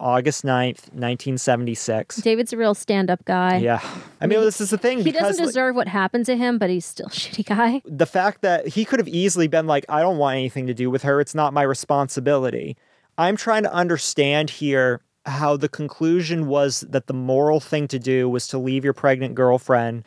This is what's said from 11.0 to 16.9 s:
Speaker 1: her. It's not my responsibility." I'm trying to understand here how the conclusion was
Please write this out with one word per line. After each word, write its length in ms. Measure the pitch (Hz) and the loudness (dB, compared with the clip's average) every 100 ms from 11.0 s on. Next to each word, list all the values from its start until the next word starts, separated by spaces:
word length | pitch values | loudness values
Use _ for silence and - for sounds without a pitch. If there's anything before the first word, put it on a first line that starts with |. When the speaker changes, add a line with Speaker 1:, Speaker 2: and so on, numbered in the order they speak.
Speaker 1:
her. 180 | 139 143 | 2 2
It's 140 | 143 | 0
not 180 | 156 147 | 0 0
my 100 | 143 | 2
responsibility." 1120 | 139 131 - 143 139 - 131 143 127 117 - 135 _ _ _ - | 0 0 0 0 0 -2 0 2 0 -4 -8 -12 _ _ _ 0
I'm 180 | 170 214 | 0 0
trying 280 | - 220 | 0 0
to 80 | 208 | 0
understand 760 | 175 175 165 - - 139 147 156 | 0 0 0 -2 0 2 2 0
here 540 | - 147 135 127 120 _ _ - | -4 -2 2 2 0 _ _ -8
how 300 | 139 147 147 | -2 0 0
the 140 | 143 | -2
conclusion 800 | - 151 - 160 175 160 170 151 | -4 -10 -2 0 2 0 -2 0
was 320 | 143 143 120 - | 2 2 0 -2